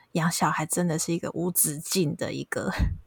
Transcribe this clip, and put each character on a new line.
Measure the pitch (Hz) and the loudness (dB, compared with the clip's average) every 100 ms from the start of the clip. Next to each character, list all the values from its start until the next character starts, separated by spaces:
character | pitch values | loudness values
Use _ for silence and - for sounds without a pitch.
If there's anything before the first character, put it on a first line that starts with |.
| _ | _
养 | 175 165 | 2 2
小 | - 160 | 2 0
孩 | 156 156 | 0 -2
真 | - 175 | 0 2
的 | 160 | 0
是 | - | 0
一 | 165 | -2
个 | - | -2
无 | - 175 | -4 -2
止 | 175 - 147 | 2 0 0
境 | - 190 151 | -2 0 0
的 | 170 - | 0 -4
一 | 139 | -4
个 | - - 190 - | -4 -4 -2 0
<laughs> | - - | 0 0